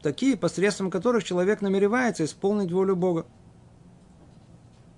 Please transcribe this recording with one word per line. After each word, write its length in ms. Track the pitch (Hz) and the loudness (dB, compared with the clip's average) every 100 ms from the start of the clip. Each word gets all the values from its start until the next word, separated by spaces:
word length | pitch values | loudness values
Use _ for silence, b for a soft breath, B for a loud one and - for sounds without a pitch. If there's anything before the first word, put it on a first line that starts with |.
такие, 360 | 151 139 269 226 | -4 0 0 0
посредством 520 | 170 - 202 196 190 | -2 0 -2 0 -4
которых 360 | 190 233 233 - | -2 0 0 0
человек 340 | 180 185 208 | 0 0 0
намеревается 640 | 202 196 202 247 240 - | 0 2 2 2 0 -2
исполнить 480 | 151 - 196 208 180 | -4 -2 0 0 0
волю 240 | 180 190 185 | 0 0 2
Бога. 300 | 180 165 - - - - - - - - - - - - - - - - - | 0 0 -4 -16 -20 -20 -20 -20 -20 -20 -20 -20 -20 -20 -20 -20 -20 -20 -20